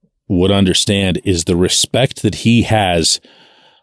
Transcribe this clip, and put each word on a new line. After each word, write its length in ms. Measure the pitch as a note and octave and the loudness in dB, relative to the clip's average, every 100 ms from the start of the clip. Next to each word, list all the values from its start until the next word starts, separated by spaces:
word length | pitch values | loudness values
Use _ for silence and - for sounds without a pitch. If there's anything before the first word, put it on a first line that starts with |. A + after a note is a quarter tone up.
| _ _ - | _ _ -4
would 240 | F#2 F#2+ | 0 2
understand 720 | G2 F#2+ E2+ - G2+ F#2+ F2 | 2 2 0 0 0 0 -2
is 220 | - F2 E2 | -2 -4 0
the 100 | F2 | 0
respect 680 | F2+ - - - C3 - | 0 0 -2 0 -2 -2
that 140 | G#2+ - | -4 -2
he 280 | A2 A#2 | 0 2
has 560 | - A2 F#2+ F2 D#2+ - - _ _ _ _ _ | 2 0 0 0 0 -4 -8 _ _ _ _ _